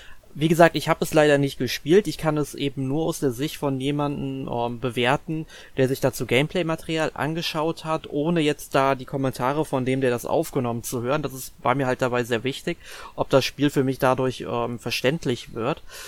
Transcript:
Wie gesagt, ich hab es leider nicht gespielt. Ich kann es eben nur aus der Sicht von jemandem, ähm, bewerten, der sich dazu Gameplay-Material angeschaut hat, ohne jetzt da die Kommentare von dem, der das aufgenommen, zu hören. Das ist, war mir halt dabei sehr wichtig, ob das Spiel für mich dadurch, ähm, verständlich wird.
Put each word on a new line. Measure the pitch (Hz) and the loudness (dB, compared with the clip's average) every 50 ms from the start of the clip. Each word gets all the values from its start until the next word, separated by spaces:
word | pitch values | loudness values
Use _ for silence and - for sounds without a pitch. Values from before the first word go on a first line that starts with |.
| - - - - - - - | -18 -18 -18 -18 -18 -16 -4
Wie | 139 147 160 | 0 2 4
gesagt, | 170 156 170 160 - | 8 8 8 8 6
ich | 156 - 156 | 2 0 0
hab | 160 - 180 | 0 0 0
es | - - | 2 4
leider | 156 151 151 143 139 | 6 6 6 6 4
nicht | 143 139 - - | 4 0 -2 -2
gespielt. | 131 117 - - - 143 170 208 214 | -4 -4 -4 -4 2 4 4 4 4
Ich | 156 147 | 2 -2
kann | - - 156 151 | -2 -2 0 0
es | 151 147 - - | 0 -2 -2 -4
eben | - 143 139 131 139 135 | -4 -4 -4 -2 -4 -4
nur | 131 139 156 160 | -2 -2 0 -2
aus | 165 160 - | -2 -2 0
der | 151 139 120 | 0 -2 0
Sicht | 117 139 156 - | -2 -4 -6 -6
von | - - 143 135 131 | -4 -2 -2 -2 -2
jemandem, | 131 143 147 147 143 143 143 139 139 135 135 135 135 - - | -2 -2 0 0 -2 -2 -2 -4 -6 -6 -6 -8 -6 -6 -4
ähm, | 120 117 120 123 120 | -2 -2 -4 -4 -4
bewerten, | 135 131 113 127 120 123 139 147 - - 160 160 160 - - - - - - | -4 -4 0 0 2 2 2 0 0 -4 -6 -6 -6 -10 -14 -20 -20 -8 0
der | - 131 123 | 0 2 2
sich | 135 - | 2 0
dazu | - 131 - - 131 | 0 0 0 -2 -2
Gameplay-Material | - 117 123 147 151 - 190 170 160 160 - - - 160 160 156 - - | 0 2 2 2 2 0 -2 -2 -2 -4 -4 -6 -4 -4 -2 -2 -2 -2
angeschaut | - 131 147 160 170 165 - - 160 151 165 160 - - | -4 -4 -4 -2 -4 -4 -4 -4 -2 -2 -2 -4 -4 -4
hat, | 160 160 156 - - | -4 -4 -4 -4 -4
ohne | - 147 147 165 175 170 | -4 -2 0 2 2 2
jetzt | 151 147 147 - - - - | 2 2 0 -2 -4 0 2
da | 143 135 135 139 | 2 4 4 2
die | 127 127 | 0 -2
Kommentare | - - 139 135 131 123 - 123 131 143 151 151 | -6 -4 -2 -2 -2 -2 0 0 0 0 0 -2
von | - - 131 127 | 0 -2 -2 0
dem, | 123 131 135 | 0 0 2
der | 131 127 | 2 2
das | 120 117 - | 2 0 0
aufgenommen, | - - 143 165 - - 143 123 120 117 120 110 | 0 0 0 0 0 -2 -2 0 0 -2 -4 -4
zu | - - 123 117 | -6 -6 -4 -2
hören. | 123 143 156 143 | 0 0 0 -2
Das | 135 127 | -4 -6
ist, | 131 - - - - - | -10 -12 -14 -14 -2 0
war | 120 127 | 0 2
mir | 139 135 | 2 2
halt | 127 127 - | 0 0 0
dabei | 135 127 120 123 120 | 0 0 2 0 0
sehr | 113 123 110 117 | 0 0 0 0
wichtig, | 131 139 - - 175 170 - - - - - - - - | -2 -4 -4 -6 -6 -6 -6 -10 -16 -18 -16 -16 -12 -6
ob | - 135 - | -6 0 4
das | - 135 123 | 4 4 4
Spiel | - - - 139 147 | 2 0 0 0 2
für | - 151 131 | 2 2 2
mich | 131 135 - | 0 0 2
dadurch, | - 127 127 127 131 131 120 - - - | 2 2 4 4 2 0 -2 -4 -6 -4
ähm, | 117 120 117 120 120 113 | -4 -2 -2 -4 -4 -6
verständlich | - 123 - - - 123 151 165 - 143 123 - - - - | -6 -6 -4 0 2 0 0 0 0 -2 -2 -2 -6 -8 -8
wird. | 120 110 127 165 - - - - - - | -4 -2 -2 -2 -4 -8 -14 -16 -16 -16